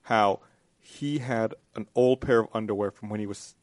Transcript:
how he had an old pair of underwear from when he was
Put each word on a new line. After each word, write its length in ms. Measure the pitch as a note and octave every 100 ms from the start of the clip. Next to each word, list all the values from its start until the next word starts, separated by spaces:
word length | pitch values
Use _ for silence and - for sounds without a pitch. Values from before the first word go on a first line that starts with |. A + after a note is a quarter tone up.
how 380 | - A2+ G2+ G2 _ _ _ _
he 400 | _ - C#3+ D3
had 340 | B2+ A#2 A2 - _ -
an 100 | G#2+
old 260 | - B2+ C3
pair 180 | - A#2
of 80 | A2
underwear 380 | A2+ A2 G2+ G2+
from 200 | - G#2+
when 100 | G#2+
he 80 | G2+
was 260 | G2 - _